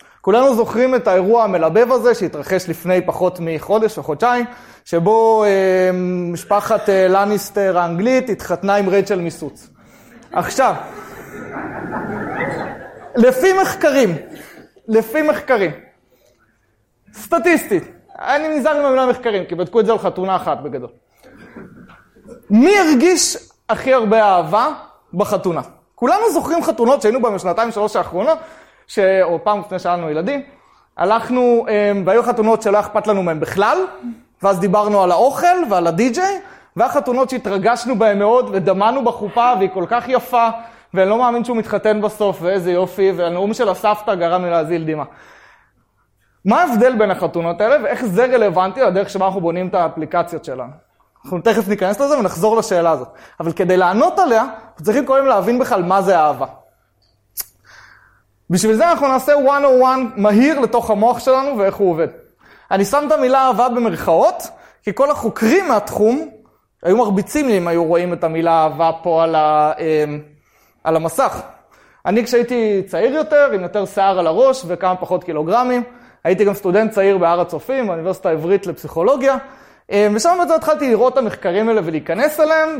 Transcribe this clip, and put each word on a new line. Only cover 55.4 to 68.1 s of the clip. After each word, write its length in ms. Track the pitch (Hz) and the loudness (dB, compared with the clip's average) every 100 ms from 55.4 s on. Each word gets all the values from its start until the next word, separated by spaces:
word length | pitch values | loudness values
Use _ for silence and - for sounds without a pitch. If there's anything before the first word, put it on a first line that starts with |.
| 180 247 | 2 0
בכלל 240 | 247 214 | 0 -2
מה 200 | 175 190 | 0 0
זה 160 | 185 175 | 2 2
אהבה. 280 | 151 135 135 - _ _ _ _ _ _ _ - - _ _ - - _ _ _ _ _ - | 2 0 -6 -10 _ _ _ _ _ _ _ -14 -14 _ _ -20 -20 _ _ _ _ _ -4
בשביל 240 | 180 214 | 0 2
זה 160 | 220 330 | 2 2
אנחנו 180 | 330 277 | 2 2
נעשה 260 | 262 262 | 0 2
one 300 | 294 269 285 | 2 2 2
oh 180 | 277 254 | 4 4
one 380 | 254 262 247 - | 4 2 -2 -2
מהיר 400 | 208 208 269 294 | 2 4 4 2
לתוך 300 | 233 240 220 | 0 0 0
המוח 280 | 208 226 240 | 0 2 0
שלנו 400 | 262 262 277 247 | 2 2 0 0
ואיך 160 | 196 | -2
הוא 160 | 190 196 | 0 0
עובד. 180 | 160 156 - - _ _ - - | 0 -2 -6 -20 _ _ -20 -4
אני 140 | 190 | -2
שם 200 | 196 285 294 | 0 0 0
את 60 | |
המילה 340 | 302 254 269 262 | 0 2 2 2
אהבה 220 | 214 254 | 2 0
במרכאות, 760 | 240 233 165 - 165 285 359 - - - _ | 0 -2 -2 0 2 2 0 -8 -18 -20 _
כי 120 | - | -6
כל 160 | 190 285 | 0 0
החוקרים 580 | 285 233 - 220 339 349 | 0 -4 -2 2 2 2
מהתחום 600 | 220 - - 214 269 320 - _ _ _ _ | 0 -2 0 0 0 -4 -14 _ _ _ _
היו 140 | - 208 | 0 2
מרביצים 520 | 254 190 - 302 277 | 2 0 -2 -2 0
לי 100 | 202 | 0
אם 100 | 170 | 0
היו 160 | 170 | 0
רואים 280 | 165 170 180 | 2 0 0